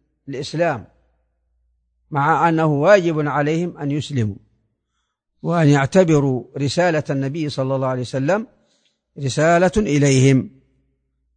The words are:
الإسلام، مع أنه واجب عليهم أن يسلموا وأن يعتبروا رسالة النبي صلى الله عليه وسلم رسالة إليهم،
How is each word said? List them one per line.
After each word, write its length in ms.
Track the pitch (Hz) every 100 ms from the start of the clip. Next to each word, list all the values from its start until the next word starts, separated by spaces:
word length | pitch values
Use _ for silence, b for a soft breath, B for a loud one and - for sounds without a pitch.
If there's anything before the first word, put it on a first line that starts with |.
| _ _ -
الإسلام، 580 | 131 - 156 170 127 90 _ _ _ _ _ _ _ _ _ _ _ _
مع 380 | 151 143 151 170
أنه 160 | 160 160
واجب 600 | 143 160 202 170 156 147
عليهم 500 | 139 147 165 175 -
أن 140 | 143
يسلموا 440 | 147 - 139 107 95 _ _ _ _ _ _ _ _ _ _
وأن 260 | 160 170 147
يعتبروا 880 | 143 135 190 180 151 139 127 - -
رسالة 460 | 139 - 180 156 -
النبي 400 | 139 135 160 147
صلى 260 | - 131 135
الله 120 | 131
عليه 140 | 127
وسلم 460 | 120 135 139 202 - _ _ _ _ _ _ -
رسالة 520 | 135 147 160 170 185 214
إليهم، 840 | 208 143 143 135 135 131 98 - _ _ _ _ _ _ _